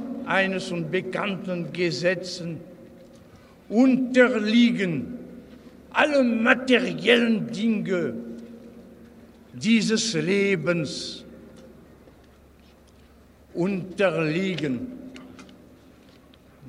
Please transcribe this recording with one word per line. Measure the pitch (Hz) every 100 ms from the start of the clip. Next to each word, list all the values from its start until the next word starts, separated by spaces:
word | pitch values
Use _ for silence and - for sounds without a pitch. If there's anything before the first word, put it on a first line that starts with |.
| - - 165
eines | 185 190 185 -
unbekannten | 175 156 185 185 165 202 185 180 175 160
Gesetzen | 170 175 143 180 180 185 - 170 156 - - - - - - - - - - -
unterliegen | 208 269 262 247 254 247 214 208 233 240 - 185 147 120 - - - - - - - -
alle | 226 302 285
materiellen | 240 220 240 254 - 240 190 156 196 240 233 214 -
Dinge | 190 226 208 170 180 143 113 - - - - - - - - - - - - -
dieses | 123 185 226 190 220 -
Lebens, | 160 160 202 196 185 156 170 147 - - - - - - - - - - - - - - - - - - - - - - - - - -
unterliegen | 170 185 190 - - 190 160 156 165 190 160 147 120 - - - - - - - - - - - - - - - - - -